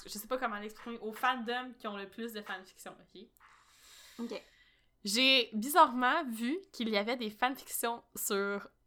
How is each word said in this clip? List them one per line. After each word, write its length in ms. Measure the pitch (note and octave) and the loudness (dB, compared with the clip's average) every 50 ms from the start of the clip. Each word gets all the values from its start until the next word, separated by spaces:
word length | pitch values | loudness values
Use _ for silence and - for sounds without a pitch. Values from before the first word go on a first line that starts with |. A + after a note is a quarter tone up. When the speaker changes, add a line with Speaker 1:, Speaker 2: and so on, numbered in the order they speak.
| - | -10
Speaker 1:
cas, 60 | - | -12
je 80 | - | -10
sais 100 | G#3 G#3 | -10 -6
pas 100 | A3 C4 | -6 -4
comment 200 | B3+ C4 A3+ G#3+ | -2 -2 -4 -4
l'exprimer, 400 | G#3 G#3 G#3+ G#3 - - A#3+ A#3 A3+ | -6 -8 -10 -12 -12 -12 -12 -10 -8
aux 140 | G#3 A3 G#3+ | -8 -8 -4
fandoms 600 | - - B3+ C4 B3 A3 A3+ A#3+ B3 B3+ B3+ A#3+ | 0 0 0 2 0 -2 -4 -4 -4 -6 -8 -12
qui 100 | - - | -10 -10
ont 100 | A3 G3+ | -8 -8
le 120 | G3 G3 F#3+ | -8 -10 -10
plus 240 | - - A3+ A#3 G#3+ | -10 -10 -10 -8 -8
de 80 | G#3 | -10
fanfiction, 540 | G#3 - G3 F#3 F#3+ - - - - F#3 F#3 F#3 F3+ _ - | -10 -10 -10 -10 -12 -16 -20 -18 -18 -18 -18 -18 -20 _ -20
ok ? 60 | F3+ A3 - _ _ - - - _ _ _ _ - - - - - - - - - | -20 -20 -20 _ _ -20 -20 -20 _ _ _ _ -20 -20 -20 -20 -20 -20 -18 -12 -10
Speaker 2:
Ok. 220 | A#3 A#3 - - - - _ _ _ _ _ _ _ _ _ _ - | -8 -8 -8 -10 -12 -16 _ _ _ _ _ _ _ _ _ _ -4
Speaker 1:
J'ai 460 | G3+ G3 A#3+ C4 C4+ C4+ C4+ A3+ - - | 0 4 6 8 8 8 6 4 2 -2
bizarrement 720 | G#3+ G#3+ C#4+ D4+ F4+ D#4 C4+ A#3+ B3+ B3+ B3+ C#4+ E4+ D#4+ B3 | -4 -2 4 8 8 8 8 6 2 2 2 2 2 0 -2
vu 260 | A3+ A3 A#3 B3 D#4 G4 - - | -4 -4 -2 -2 -2 -4 -6 -8
qu'il 180 | - - A#3 A3 | -8 -6 -2 0
y 80 | G#3+ | 0
avait 200 | G3+ G#3 A3+ C4 | 0 0 0 -2
des 120 | B3 A#3 G#3+ | -2 -4 -6
fanfictions 720 | G#3 - B3 C4 C4+ - - - - - - A#3 A#3 A#3+ - _ - | -2 0 0 0 0 -4 -10 -8 -4 -2 -2 -2 -2 -4 -10 _ -8
sur 520 | - - - G#3 G3 G3+ G3+ G3+ G3+ - - _ _ _ | -6 -2 0 0 0 0 0 -2 -4 -8 -12 _ _ _